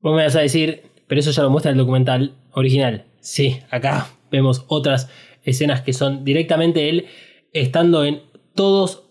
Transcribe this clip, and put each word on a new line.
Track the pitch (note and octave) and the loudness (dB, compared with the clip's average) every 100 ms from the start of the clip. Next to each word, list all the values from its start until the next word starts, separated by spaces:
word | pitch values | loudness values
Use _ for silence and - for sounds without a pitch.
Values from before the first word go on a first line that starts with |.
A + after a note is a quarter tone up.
vos | E3 D#3 | 0 2
me | |
vas | D#3 D3 | 2 2
a | |
decir, | D3 D#3+ D#3 D#3 - _ _ | 2 0 -2 -4 -14 _ _
"Pero | C#3 | -2
eso | D3 | 0
ya | C#3 | 0
lo | C#3 | 2
muestra | C#3+ D3+ | 2 2
el | C3+ | 0
documental | B2+ B2+ B2+ B2+ C#3 - _ | 2 2 2 0 -2 -6 _
original". | - C3 C3 C3 G#2+ - _ | -2 0 2 0 -4 -12 _
Sí, | - - C#3 C3 - | -12 -2 -2 -2 -8
acá | B2 C3+ C#3 - _ _ | -4 -2 -4 -6 _ _
vemos | C#3 C3+ C3 - | 0 2 0 -2
otras | D3+ C#3+ C3 B2+ - - _ | -4 0 -2 -4 -14 -20 _
escenas | - C3 D3 B2+ | -6 -2 0 -2
que | C3 | -4
son | C3 C#3 C#3 | -2 -2 -4
directamente | C#3 D3 E3 D#3+ E3 D#3+ D3+ | -2 -2 0 0 0 0 0
él | E3+ - - - _ _ | -2 -6 -20 -20 _ _
estando | D#3+ C3 E3 E3+ E3 | -4 -2 2 2 4
en | C#3+ D3+ - - _ | 2 -4 -10 -20 _
todos | - G3 G3 F#3 - _ | -2 2 2 0 -4 _